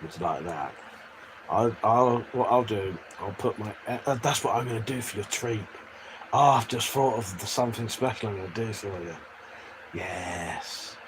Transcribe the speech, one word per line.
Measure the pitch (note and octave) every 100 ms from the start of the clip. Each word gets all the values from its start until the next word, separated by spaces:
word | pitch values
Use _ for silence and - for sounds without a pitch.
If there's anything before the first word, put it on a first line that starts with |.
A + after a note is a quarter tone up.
It's | D#2+ D#2
like | E2+ D2+
that. | E2+ D#2+ C#2 - - - - - - - -
I, | G2 A#2 -
I'll, | G#2+ A#2 B2+ A#2+ G#2
what | B2+ B2
I'll | B2
do, | A#2 G#2 F#2+ F2 - -
I'll | F#2+
put | F#2+ B2+ -
my, | G#2+ - -
uh, | B2 -
that's | C3+ C#3+ C#3+
what | C3+
I'm | A#2 B2
gonna | A2+
do | A2 C3
for | A2 -
your |
treat. | G2+ - A#2+ A2+ F#2+ - - - - - -
Oh, | B2+ C#3+
I've | C3+ A#2
just | A#2+ -
thought | C#3 C3+ A2+
of | G#2+ F2+
the | -
something | - B2 A2+ A#2
special | - C3 A#2+ A2
I'm | G2
gonna | F#2+
do | F2 A2+
for | G2+ G2+ F#2+
you. | E2+ E2 - - - - - - -
Yes. | - - F2+ F2+ F2+ E2+ - - - - -